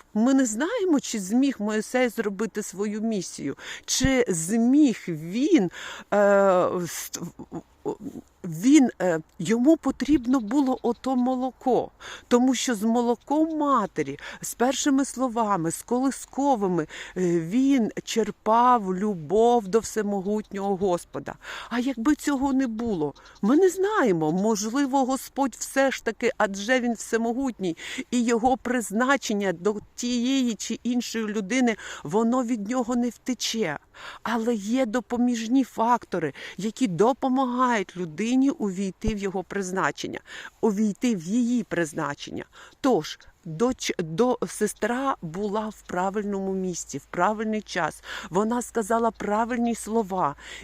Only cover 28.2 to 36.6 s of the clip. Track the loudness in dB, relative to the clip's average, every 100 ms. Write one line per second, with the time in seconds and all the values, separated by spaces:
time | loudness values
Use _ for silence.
28.2 | 2 2 2 0 0 -2 -2 0 2 2
29.2 | 0 -2 -2 -2 -2 -4 -8 -8 -4 -2
30.2 | 0 2 0 -2 -6 -6 -2 -2 -2 -4
31.2 | -4 -4 -2 0 2 0 -8 -12 -2 0
32.2 | 2 2 0 -4 -2 -2 0 0 -2 -4
33.2 | -6 -4 -4 -2 -4 -4 -12 -20 -18 -10
34.2 | -4 -2 0 -2 0 0 0 -2 -2 0
35.2 | 0 0 0 0 0 0 2 0 0 -4
36.2 | -4 -6 -12 -8